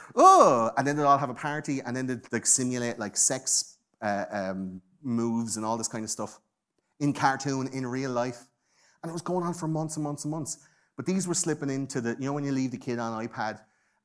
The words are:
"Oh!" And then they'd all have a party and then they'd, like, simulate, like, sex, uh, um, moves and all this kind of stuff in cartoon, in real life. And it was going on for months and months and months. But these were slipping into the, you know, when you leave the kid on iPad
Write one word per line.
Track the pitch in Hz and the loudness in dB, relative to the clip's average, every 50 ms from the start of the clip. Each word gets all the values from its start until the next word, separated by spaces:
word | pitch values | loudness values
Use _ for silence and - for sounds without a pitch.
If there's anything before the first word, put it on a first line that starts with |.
| - - - | -14 -2 6
"Oh!" | 233 339 370 381 349 240 175 135 117 123 117 - | 8 10 10 12 10 10 8 8 6 4 2 2
And | 131 131 | 0 0
then | 143 147 | 2 2
they'd | 151 147 | 4 6
all | 139 139 | 6 6
have | 131 143 127 | 6 4 0
a | 120 | -4
party | - - 147 147 151 - 151 139 135 | -6 -6 -6 -6 -6 -4 -4 -4 -4
and | - 120 123 | -4 -4 -4
then | 131 131 | -2 -2
they'd, | 127 127 113 - - | -2 -4 -6 -6 -4
like, | - 110 - | -4 0 2
simulate, | - - - 127 127 127 123 120 120 - | 2 2 2 2 0 -2 -2 -2 -2 -4
like, | 117 107 101 - | -4 -6 -4 0
sex, | - - - 135 131 - - - - - - - _ _ _ _ - | 0 0 0 0 -2 -2 -2 -2 -2 -2 -4 -10 _ _ _ _ -6
uh, | 113 104 101 98 98 - | -4 -2 -2 -2 -4 -4
um, | 104 101 95 95 95 95 95 92 92 92 - _ _ _ 147 | -4 -4 -4 -4 -4 -6 -6 -8 -10 -12 -16 _ _ _ -6
moves | 127 117 117 117 117 113 117 117 110 98 | -2 0 0 0 0 0 -2 -2 -4 -4
and | 107 110 | -4 -2
all | 110 117 | -2 -2
this | 113 110 | -2 -4
kind | - - 110 110 | -6 -6 -6 -8
of | 104 | -6
stuff | - - - - - - _ _ _ _ _ _ _ _ _ _ _ - | -6 -6 -8 -10 -10 -14 _ _ _ _ _ _ _ _ _ _ _ -4
in | 143 143 131 | -2 -2 0
cartoon, | 113 147 135 135 135 - 143 135 131 131 | 2 2 0 2 0 -2 -2 -2 -2 -2
in | 131 135 135 127 | -4 -6 -6 -6
real | 120 123 131 139 131 | -4 -4 -4 -4 -2
life. | 127 123 123 127 123 - - _ _ _ _ _ _ _ _ _ _ _ - | -2 -2 -2 -2 -4 -8 -14 _ _ _ _ _ _ _ _ _ _ _ -12
And | 165 | -12
it | 165 | -10
was | 170 | -8
going | - 175 180 180 170 | -6 -4 -4 -2 -2
on | 175 165 | -4 -4
for | - 165 | -4 -4
months | 156 156 151 165 156 - | -4 -2 -2 -4 -4 -6
and | 160 151 | -6 -6
months | 147 147 - - | -6 -6 -6 -6
and | 147 | -6
months. | 156 160 139 - - - _ _ _ _ _ _ _ | -6 -6 -6 -8 -10 -12 _ _ _ _ _ _ _
But | - 135 | -8 -4
these | 175 185 190 170 | -2 -2 0 0
were | 175 160 | 0 -2
slipping | 143 - 165 151 151 147 139 | 0 0 -2 -2 -2 -2 -4
into | 135 135 135 131 - 135 | -4 -4 -4 -4 -4 -2
the, | 117 117 117 | -2 -2 -2
you | 139 131 | -2 -2
know, | 139 143 | -4 -2
when | 147 143 | -2 -2
you | 139 | -2
leave | 135 131 131 127 | -2 0 -2 -2
the | 123 | -4
kid | - - 123 120 | -6 -6 -4 -4
on | 117 117 113 113 110 117 | -4 -4 -4 -4 -6 -6
iPad | 117 - 123 110 110 104 107 - _ _ _ _ _ _ _ | -8 -6 -6 -4 -4 -6 -8 -12 _ _ _ _ _ _ _